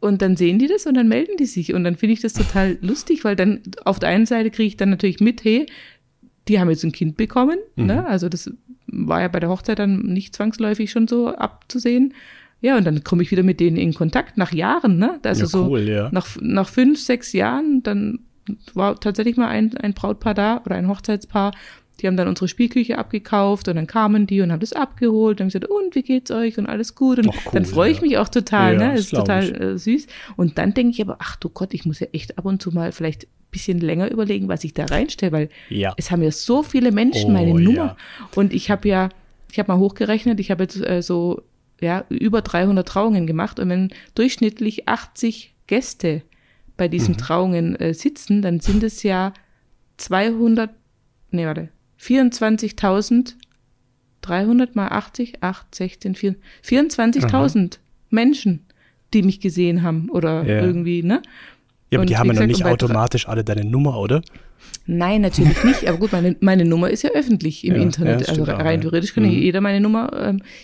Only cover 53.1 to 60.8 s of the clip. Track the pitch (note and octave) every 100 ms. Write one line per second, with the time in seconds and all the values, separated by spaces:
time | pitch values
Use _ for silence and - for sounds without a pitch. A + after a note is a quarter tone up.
53.1 | A#3+ B3 - - _ _ _ _ _ _
54.1 | _ - F3 G3+ A#3+ B3 A#3 G3 - -
55.1 | - A#3+ - F3+ F#3+ - - F#3 - G3
56.1 | F#3 G3+ F#3+ - - - B3 D4+ - A#3
57.1 | B3+ B2 C4 C#4 A3 F3 - _ _ _
58.1 | A3 A#3+ C#4+ G#3 E3 _ _ _ _ _
59.1 | A3 G3 F#3+ G3 E3+ F3+ F3 E3+ D#3+ E3+
60.1 | D#4 D#3+ D#3+ D#3 G#2+ F#3 F3